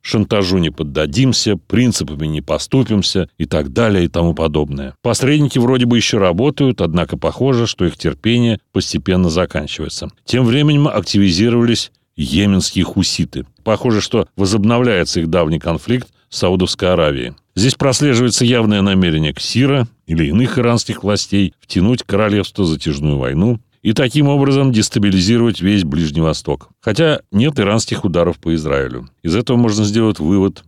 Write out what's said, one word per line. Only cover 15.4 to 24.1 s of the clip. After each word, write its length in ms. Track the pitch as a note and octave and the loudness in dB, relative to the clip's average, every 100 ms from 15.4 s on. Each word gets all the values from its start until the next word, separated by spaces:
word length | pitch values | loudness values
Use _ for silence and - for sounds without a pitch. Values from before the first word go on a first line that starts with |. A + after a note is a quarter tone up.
| D#2 D#2+ | 0 -2
конфликт 500 | E2+ E2 - B2+ - _ _ | -2 -6 -2 -4 -4 _ _
с 100 | - | -2
Саудовской 540 | F#2 F#2 F2+ - F2+ | 0 2 0 0 0
Аравией. 400 | F2+ D#2 C#2 A#1+ - _ | 2 0 -2 -8 -14 _
Здесь 200 | - A#2+ - | 0 0 0
прослеживается 680 | C#3 B2 D3 A#2 B2 - | -2 2 2 2 2 2
явное 380 | A#2+ B2 A2 G#2 | 2 2 2 2
намерение 500 | G2 F#2+ F2+ D#2 D#2 | 2 2 2 0 -2
КСИРа 540 | C#2+ - A2+ C3+ C#3 A#2+ _ - | -4 -4 0 2 0 -2 _ -6
или 200 | D#2+ D2 | -2 0
иных 320 | F2+ B2+ C3 | 0 0 0
иранских 460 | A#2+ A#2 - A2 | 0 0 -2 -6
властей 500 | G2 G2+ - G2+ F#2 _ | -2 -2 -2 -2 -2 _
втянуть 420 | _ F#2 F#2+ B2 | _ 0 2 0
королевство 600 | - G2+ G#2+ G#2 F#2 - | -2 -2 0 0 -2 -2
в 20 | F2+ | -2
затяжную 520 | D2+ D#2+ C#2 D2+ C#2+ | -2 -4 -2 -2 -2
войну 420 | B1+ C#2+ G#2+ A#2 _ _ | -2 0 0 0 _ _
и 100 | - | -2
таким 360 | - B2+ | 0 0